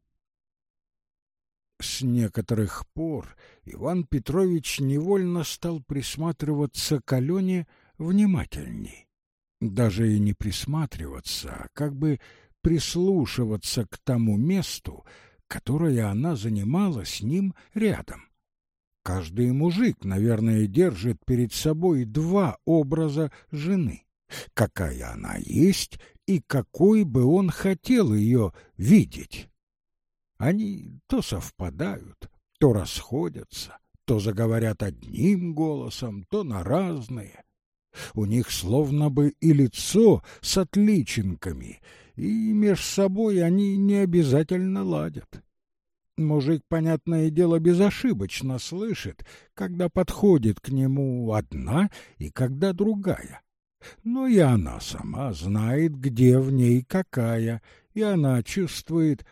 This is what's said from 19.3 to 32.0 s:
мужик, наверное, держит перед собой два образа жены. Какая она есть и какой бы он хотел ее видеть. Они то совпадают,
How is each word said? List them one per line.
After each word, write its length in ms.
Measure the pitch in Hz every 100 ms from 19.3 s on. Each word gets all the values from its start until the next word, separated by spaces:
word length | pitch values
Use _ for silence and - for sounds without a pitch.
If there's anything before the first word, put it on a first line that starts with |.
| 98 120
мужик, 540 | 131 165 175 233 -
наверное, 640 | 95 95 113 110 113 110 104
держит 500 | 107 180 98 113 113 -
перед 260 | 123 120
собой 520 | - 156 156 185 147
два 540 | 117 113 160 196 175 -
образа 680 | - 165 139 160 156 143 151 - _
жены. 520 | 151 160 190 131 - _ _ _ - -
Какая 580 | - 107 - 85 64 60
она 240 | 55 50 50
есть 600 | 50 - 175 180 - - - _ -
и 140 | 185
какой 640 | - 208 202 - 185 220
бы 200 | 180 123
он 260 | 123 180 185
хотел 640 | - 196 185 - 247 165
ее 380 | 107 107 123 98 - - -
видеть. 720 | 98 202 73 69 - - - _ _ _ _ _ _ _ _ -
Они 600 | 131 202 208 196 - - -
то 140 | 269
совпадают, 1120 | - 98 - - 90 71 185 196